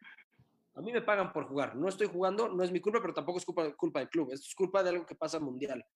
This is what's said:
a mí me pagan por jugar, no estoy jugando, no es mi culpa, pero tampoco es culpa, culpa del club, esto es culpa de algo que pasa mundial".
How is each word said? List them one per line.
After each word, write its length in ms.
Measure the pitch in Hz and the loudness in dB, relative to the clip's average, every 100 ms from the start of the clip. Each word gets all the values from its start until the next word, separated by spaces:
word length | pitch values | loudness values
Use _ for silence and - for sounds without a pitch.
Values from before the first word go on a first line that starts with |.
| - - - _ _ _ _ - | -20 -20 -20 _ _ _ _ -10
a 60 | |
mí 100 | 175 | -2
me 100 | 240 | 0
pagan 300 | 233 208 185 | 2 2 2
por 140 | 160 135 | -2 -2
jugar, 280 | 139 135 123 | -2 -2 0
no 120 | 175 | -2
estoy 180 | 190 208 | 0 0
jugando, 400 | 175 185 196 226 | 2 2 2 0
no 140 | 180 | 2
es 80 | 180 | 2
mi 80 | 185 | 2
culpa, 200 | 196 220 | 2 2
pero 120 | 196 | 2
tampoco 260 | 160 143 180 | -2 -2 -2
es 60 | - | -2
culpa, 280 | 170 160 143 | 0 0 0
culpa 240 | 170 147 | 0 0
del 100 | 131 | 0
club, 220 | 165 139 | 0 0
esto 140 | 139 - | -4 -8
es 80 | - | -2
culpa 280 | 190 196 | 2 4
de 60 | 180 | 4
algo 160 | 175 165 | 2 -2
que 100 | 160 | -6
pasa 240 | 156 160 | -4 -2
mundial". 440 | 147 127 139 127 - | -4 -4 -4 -6 -10